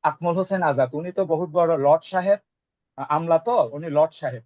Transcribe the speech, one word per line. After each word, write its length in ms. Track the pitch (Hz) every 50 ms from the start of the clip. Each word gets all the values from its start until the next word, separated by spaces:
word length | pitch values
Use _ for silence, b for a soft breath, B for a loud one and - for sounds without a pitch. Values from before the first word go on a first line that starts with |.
| -
আকমল 320 | 156 147 _ 160 175 170
হোসেন 280 | 185 185 - 196 185 175
আজাদ, 260 | 156 139 127 131 123 135
উনি 180 | 147 165 180
তো 140 | 180 - 196
বহুত 240 | 147 160 156 180 165
বড় 280 | 151 175 170 165 165
লর্ড 260 | 147 139 143 151 165 -
সাহেব, 360 | - 185 185 180 196 202 202 _ _ _ _ _ _ _ _ _ _ _
আ-, 80 | - 135 -
আমলা 300 | 147 156 165 165 165 160
তো, 300 | 160 233 240 240 147 117
উনি 180 | 143 147 160 165
লর্ড 240 | 143 147 156 160 -
সাহেব। 300 | - 156 135 120 117 117